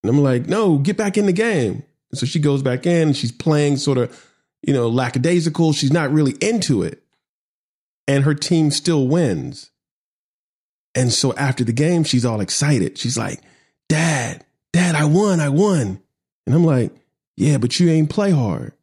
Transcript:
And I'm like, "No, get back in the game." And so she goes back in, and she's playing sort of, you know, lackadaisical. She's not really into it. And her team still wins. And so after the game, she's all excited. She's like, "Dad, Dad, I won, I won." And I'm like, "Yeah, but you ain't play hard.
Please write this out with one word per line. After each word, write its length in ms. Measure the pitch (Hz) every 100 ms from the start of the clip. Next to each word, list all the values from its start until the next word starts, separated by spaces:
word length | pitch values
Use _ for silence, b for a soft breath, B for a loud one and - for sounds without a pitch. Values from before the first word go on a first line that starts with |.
And 80 | 104
I'm 80 | 139
like, 260 | 139 123 123
"No, 280 | 196 208 147
get 220 | 139 208
back 180 | 202 208
in 80 |
the 80 | 202
game." 500 | 180 226 180 113 92 - _ _
And 80 | 139
so 80 | 139
she 120 | 165
goes 240 | 143 139
back 220 | 135 123
in, 240 | 170 170 156
and 80 | 139
she's 160 | 113
playing 460 | - 165 151 147 139
sort 180 | 143 131
of, 180 | 113 B B B B _
you 140 | -
know, 120 | 139 117
lackadaisical. 880 | 120 123 131 151 175 160 151 160
She's 180 | 143 135
not 180 | 165 143
really 220 | 151 143 -
into 400 | 196 226 165 117
it. 200 | 82 - _ _ _ _ _ _ _ _ _ _ -
And 160 | 139
her 100 | 139
team 360 | 147 - 165 151
still 380 | 143 170 156 127
wins. 640 | 165 147 82 64 - - _ _ _ _ _ _ _ _ _ _ _ _
And 160 | 127 123
so 220 | - 135 117
after 280 | 139 127
the 80 | 120
game, 320 | 117 156 175
she's 220 | 151 127 120
all 160 | 110
excited. 560 | 95 - 143 175 180 -
She's 180 | 120 123
like, 240 | 107 - b b b b _
"Dad, 560 | 156 165 147 117 - _ _ _
Dad, 200 | 170 180
I 120 | 151 151
won, 340 | 170 208 175
I 80 | 147
won." 540 | 143 208 175 104 95 _ _ _ _
And 100 | -
I'm 100 | 147 165
like, 260 | 127 117 - _ _ _
"Yeah, 220 | - 151 139
but 240 | 120 -
you 80 | 175
ain't 220 | 160 156
play 200 | - 202
hard. 440 | 151 113 76 57 _